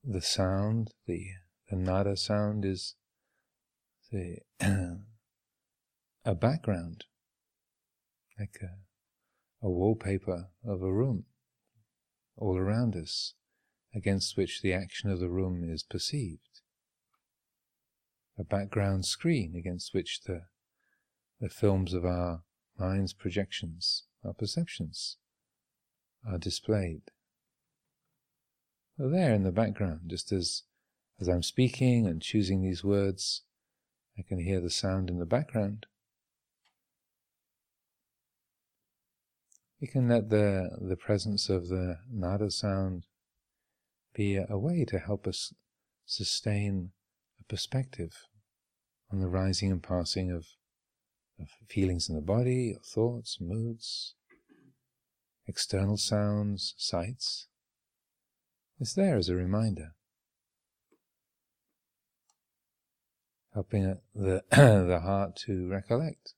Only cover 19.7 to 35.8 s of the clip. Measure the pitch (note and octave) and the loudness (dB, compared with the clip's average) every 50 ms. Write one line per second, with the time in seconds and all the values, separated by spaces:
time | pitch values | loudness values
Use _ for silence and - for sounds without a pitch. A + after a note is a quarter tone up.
19.7 | F2+ F2 - - - F#2+ F2 - - - - - F2+ E2+ F2 _ _ _ _ _ | -6 -6 -8 -2 -2 -2 -2 -2 -8 -8 -6 -6 -6 -6 -8 _ _ _ _ _
20.7 | _ _ _ _ _ _ _ _ _ _ _ _ _ _ A#2 F2+ - - A2 G2+ | _ _ _ _ _ _ _ _ _ _ _ _ _ _ -8 -8 -2 2 4 4
21.7 | G2 F#2+ F#2+ F2+ F2+ F2+ E2+ F2+ F2+ F2+ F2 F2 E2+ E2+ - _ _ _ _ _ | 4 4 0 0 -2 0 0 0 0 0 -2 -2 -4 -6 -10 _ _ _ _ _
22.7 | _ - F#2+ F#2 F#2+ G2 G2 F#2 - _ - F#2 F2 G2+ G2 - - - - E2 | _ -4 -2 0 0 0 -2 -2 -6 _ -6 -2 -2 -2 -2 -2 -6 -8 -8 -8
23.7 | E2 F2 - - - - - _ _ _ - G2 G2 - A2 G#2 - E3+ E3+ - | -8 -4 -2 -2 -2 -2 -4 _ _ _ -10 -10 -6 -4 -6 -4 -2 -2 -4 -4
24.7 | - - E2+ D#2 - - - - - _ _ _ _ _ _ _ _ _ _ _ | -4 -8 -8 -8 -6 -10 -10 -10 -12 _ _ _ _ _ _ _ _ _ _ _
25.7 | _ _ _ _ _ _ _ _ _ _ - A2 F#2+ F2 - F#2 - - - - | _ _ _ _ _ _ _ _ _ _ -8 -6 -6 -4 -4 -4 -6 -4 0 0
26.7 | A2 G2+ F#2+ E2+ D#2+ D2+ _ - _ _ _ _ _ _ _ _ _ _ _ _ | 2 2 2 -2 -6 -8 _ -20 _ _ _ _ _ _ _ _ _ _ _ _
27.7 | _ _ _ _ _ _ _ _ _ _ _ _ _ _ _ _ _ _ _ _ | _ _ _ _ _ _ _ _ _ _ _ _ _ _ _ _ _ _ _ _
28.7 | _ _ _ _ _ - C#3 C3 D#3+ F#3+ F3+ C#3 A2 G2+ F#2+ F#2+ F2+ G#2 A#2 A#2 | _ _ _ _ _ -4 0 0 2 4 4 4 4 4 4 2 2 2 2 2
29.7 | G#2 - G#2 F2 D#2 D#2+ F2 E2 F2 F2 - - G#2 F#2+ E2+ - - - - _ | 0 -2 -2 -2 -2 -4 -6 -8 -8 -8 -4 -2 -2 -2 0 -2 -6 -6 -10 _
30.7 | _ _ _ _ _ _ _ _ _ - F2+ F2 F2+ F2 E2+ - - - C3 A#2+ | _ _ _ _ _ _ _ _ _ -4 0 2 2 2 0 0 2 2 2 2
31.7 | - - C3 B2+ B2 A#2+ A2+ F#2 E2 D#2+ - - - G#2+ G2+ F2+ F#2+ F#2+ F#2 F#2+ | 4 4 4 4 6 6 4 2 0 -2 -4 0 2 2 2 4 2 2 2 0
32.7 | F#2 F2 - G2 G2+ G2+ G2 G2 F#2 - - - - - _ _ _ _ _ _ | -2 0 2 2 4 4 4 2 0 -2 -4 -4 -4 -6 _ _ _ _ _ _
33.7 | _ _ _ _ _ _ _ _ _ G#2 F#2 - F#2+ F2+ E2+ F#2 G2 F#2 F2 E2+ | _ _ _ _ _ _ _ _ _ -14 -8 -4 -4 -2 0 0 0 0 0 0
34.7 | - - - F#2+ F#2+ F#2+ F#2 F2+ F2 F2 F2 E2 A#2 B2+ D#3 - - A2+ G2+ G2 | -2 0 0 2 2 2 0 0 -2 -2 0 2 2 0 0 0 0 0 0 0
35.7 | G#2 G#2+ | -4 -6